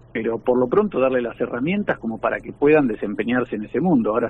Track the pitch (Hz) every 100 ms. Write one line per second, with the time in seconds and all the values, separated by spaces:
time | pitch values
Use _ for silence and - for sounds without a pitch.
0 | - 113 113 113 127 123 123 165 208 -
1 | 131 127 117 - 120 123 147 202 190 -
2 | 113 110 113 110 120 - 143 156 131 107
3 | 104 104 113 123 120 107 104 117 180 143
4 | 104 113